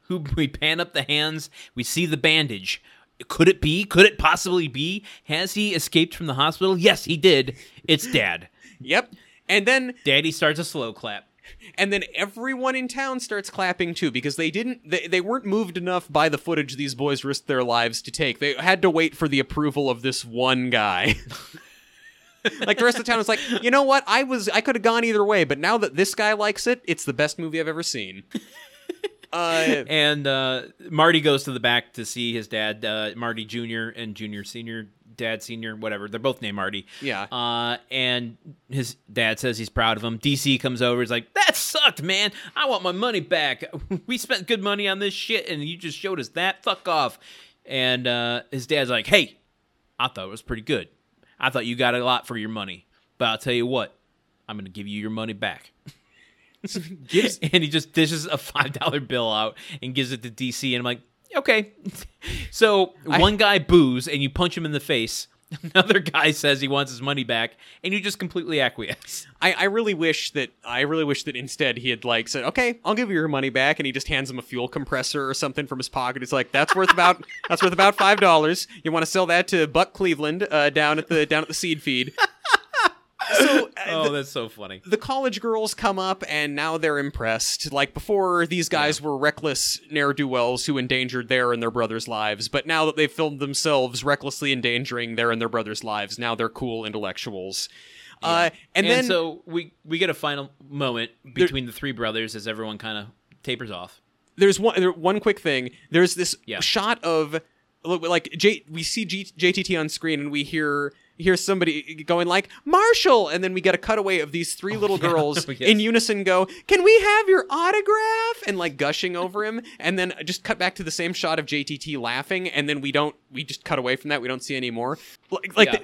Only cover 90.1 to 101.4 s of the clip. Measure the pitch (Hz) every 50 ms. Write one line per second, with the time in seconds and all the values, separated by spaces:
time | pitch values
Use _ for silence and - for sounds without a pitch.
90.1 | 139 143 143 135 127 123 120 120 127 123 - - 143 135 127 127 135 131 127 123
91.1 | 131 127 120 110 131 127 123 120 120 117 117 117 117 120 117 107 113 113 110 -
92.1 | 117 107 107 107 104 101 113 - - 143 131 156 165 160 160 156 147 147 156 143
93.1 | - - 160 151 147 135 143 139 139 - - 160 147 135 127 123 120 120 - 147
94.1 | 143 - - 139 - - 147 143 135 127 113 120 120 120 127 - 123 120 120 113
95.1 | 113 110 117 117 117 113 117 113 120 117 110 107 107 - - 113 104 104 104 98
96.1 | 104 - 120 117 117 110 117 113 - - 131 123 113 113 110 107 104 107 104 95
97.1 | 92 - - 120 104 95 92 95 95 - - - - - - - - - - -
98.1 | - - - 165 170 170 175 165 - - - _ - 175 196 - 240 254 254 240
99.1 | 185 170 165 165 156 - - - 165 170 170 156 _ _ _ 151 160 170 190 175
100.1 | 151 - - 147 143 143 139 131 _ _ - 135 139 143 143 131 120 117 113 117
101.1 | _ _ _ 135 120 147